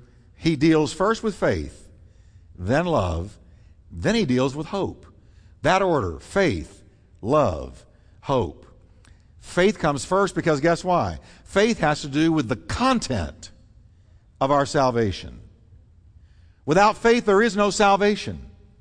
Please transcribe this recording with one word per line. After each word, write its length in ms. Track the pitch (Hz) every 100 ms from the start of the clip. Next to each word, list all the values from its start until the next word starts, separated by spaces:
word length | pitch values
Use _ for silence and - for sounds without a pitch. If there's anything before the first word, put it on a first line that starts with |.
| - _ _ -
He 180 | 160 151
deals 380 | 160 156 147
first 300 | - 196 220
with 120 | 220 -
faith, 520 | 160 90 69 - - - - - - - - -
then 240 | 90 143 180
love, 520 | 143 90 80 98 - - - - - -
then 260 | 85 143 226
he 100 | 151
deals 280 | 127 135
with 140 | 139 156
hope. 380 | 196 120 - - - - - - -
That 200 | 143 190
order, 380 | 190 151 92 -
faith, 640 | - 196 180 85 - - - _ _ -
love, 640 | 101 151 117 78 62 - - _ _ -
hope. 440 | - 131 82 - - - - - - - _ -
Faith 400 | - 175 190 -
comes 240 | 160 139
first 320 | - 190 196 156
because 240 | 160 143
guess 240 | 165 165
why? 360 | 180 170 101 78 - -
Faith 340 | - 190 226 214
has 220 | 151 151
to 80 | 147
do 240 | 143 165
with 160 | 156 117
the 80 | 123
content 920 | - - 254 247 - 113 73 - - - - - - _ _ - _ -
of 100 | 135
our 140 | 143 139
salvation. 720 | 151 131 120 107 - - - - - _ - _ _ - - - - - _ -
Without 320 | 170 214 202
faith, 280 | 233 233 208
there 160 | 196
is 120 | 233 190
no 140 | 202
salvation. 800 | - 202 196 208 202 - 78 - - - -